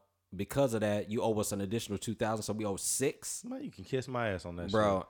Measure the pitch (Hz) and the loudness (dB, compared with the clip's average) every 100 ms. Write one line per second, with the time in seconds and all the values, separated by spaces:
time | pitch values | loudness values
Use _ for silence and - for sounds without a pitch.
0 | _ _ _ 90 101 139 139 113 104 104 | _ _ _ -8 -2 2 2 4 2 2
1 | 92 113 107 107 104 101 98 117 - 98 | 0 0 2 2 0 0 -2 -2 -2 -4
2 | - 107 110 113 104 107 104 95 - - | -4 0 0 0 -2 -2 -2 -2 -2 0
3 | 135 - - - 240 262 262 - 92 131 | 0 -2 -8 -10 -8 -8 -10 -12 -4 -4
4 | 131 123 113 92 90 87 87 107 104 95 | -2 0 0 0 -4 -6 2 4 6 4